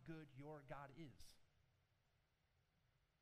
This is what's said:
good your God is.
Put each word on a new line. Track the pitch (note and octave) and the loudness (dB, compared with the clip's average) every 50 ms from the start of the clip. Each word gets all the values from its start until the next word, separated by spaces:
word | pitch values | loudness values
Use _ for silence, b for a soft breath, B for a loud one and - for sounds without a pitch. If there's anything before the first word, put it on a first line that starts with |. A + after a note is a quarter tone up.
| B2+ | 2
good | D#3 E3 D#3+ D#3 C3+ B2 C3 | 2 2 2 2 -2 -2 0
your | C#3+ D3+ D#3 D3 C3+ C3 | 2 2 2 2 2 2
God | D3 C#3 C#3+ C3 A#2 | 2 2 2 2 2
is. | - - C#3 - - - - - - - - - - - - - - - - - - - - - - - - - - - - - - - - - - - - - - - - - - | 0 0 0 0 -2 -4 -6 -6 -8 -14 -16 -18 -20 -20 -20 -20 -20 -20 -20 -20 -20 -20 -20 -20 -20 -20 -20 -20 -20 -20 -20 -20 -20 -20 -20 -20 -20 -20 -20 -20 -20 -20 -20 -20 -20